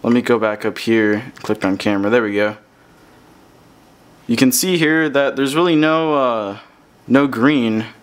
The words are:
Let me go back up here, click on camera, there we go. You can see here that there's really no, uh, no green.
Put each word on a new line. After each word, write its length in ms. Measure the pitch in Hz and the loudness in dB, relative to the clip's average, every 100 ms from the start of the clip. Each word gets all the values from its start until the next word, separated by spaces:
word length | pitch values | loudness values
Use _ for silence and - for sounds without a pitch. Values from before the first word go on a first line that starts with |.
Let 100 | - | 2
me 80 | 120 | 0
go 180 | - 120 | 2 0
back 240 | 107 107 | 0 -2
up 140 | 110 - | -6 -6
here, 560 | - 113 107 107 123 - | 0 2 2 0 -6 -14
click 260 | - 107 95 | -6 -2 -2
on 120 | 98 | -2
camera, 320 | 104 101 101 | -2 -2 0
there 140 | 120 | 0
we 100 | 107 | 0
go. 220 | 101 107 107 _ _ _ - - - - - _ _ - - _ _ - - - | -2 -2 -4 _ _ _ -20 -20 -20 -20 -20 _ _ -20 -20 _ _ -20 -20 -6
You 120 | 117 | 2
can 160 | 131 | 2
see 240 | 123 185 175 | 2 0 0
here 320 | 156 160 156 | 2 2 0
that 260 | 139 139 120 | 0 -2 -2
there's 180 | 139 | -2
really 220 | 151 180 160 | 0 2 2
no, 400 | 156 160 160 147 | 2 0 0 0
uh, 440 | 127 113 101 101 - _ _ _ - | 0 -2 -6 -10 -18 _ _ _ 0
no 200 | 127 143 | 2 2
green. 600 | 113 131 151 117 110 110 - | 2 2 2 0 -2 -6 -14